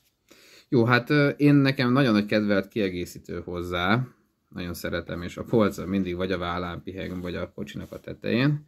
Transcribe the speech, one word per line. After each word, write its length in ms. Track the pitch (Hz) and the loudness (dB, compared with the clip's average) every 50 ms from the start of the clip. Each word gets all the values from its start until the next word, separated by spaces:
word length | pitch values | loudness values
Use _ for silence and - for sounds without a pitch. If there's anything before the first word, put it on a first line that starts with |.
| _ _ _ _ _ _ - _ _ - - - _ - | _ _ _ _ _ _ -20 _ _ -20 -20 -18 _ 2
Jó, 160 | 147 120 113 | 4 4 4
hát, 260 | 123 123 120 120 - | 6 4 2 2 2
ö, 180 | 151 147 143 143 | 2 4 4 2
én, 260 | - - 147 147 143 | 2 4 4 6 6
nekem 380 | 143 135 135 131 - 127 123 | 6 6 4 2 2 2 2
nagyon 200 | 123 139 143 123 | 4 4 4 4
nagy 140 | 107 104 101 | 4 2 2
kedvelt 420 | 104 117 107 107 104 104 95 95 - | 2 0 0 2 2 0 0 0 -2
kiegészítő 720 | - 113 101 95 90 87 87 85 - 85 - - 87 87 | -4 -2 -2 -2 -2 -4 -8 -8 -10 -16 -14 -10 -10 -10
hozzá. 680 | 82 87 87 87 85 90 90 87 87 95 107 123 131 - _ _ _ _ _ _ _ _ | -10 -8 -8 -6 -6 -4 -4 -2 2 2 2 2 0 -4 _ _ _ _ _ _ _ _
Nagyon 260 | - 92 90 90 85 | -12 -10 -8 -8 -8
szeretem, 480 | - - 85 87 85 85 - 87 87 | -8 -6 -4 -4 -4 -6 -6 -8 -8
és 140 | 85 87 - | -8 -10 -10
a 80 | - 98 | -10 -6
polca 420 | - - 117 104 98 95 - 85 | 0 2 4 4 2 0 -4 -6
mindig 300 | 87 98 98 95 90 87 | -2 -2 -2 0 -2 -2
vagy 160 | 87 92 92 | -4 -2 -2
a 60 | 95 87 | -2 -2
vállán 440 | 87 87 87 90 90 87 87 71 | -2 -4 -4 -4 -6 -6 -8 -10
piheg, 380 | - - 92 95 87 87 92 90 | -12 -12 -10 -10 -10 -8 -8 -8
vagy 140 | 90 90 85 | -8 -8 -6
a 180 | 85 90 90 | -8 -8 -10
kocsinak 400 | - - 104 - - - 87 - | -10 -12 -12 -12 -10 -12 -12 -12
a 80 | - - | -14 -16
tetején. 640 | - - - - - 101 104 117 131 147 147 147 - | -14 -14 -14 -8 -4 -2 0 2 2 2 0 -2 -6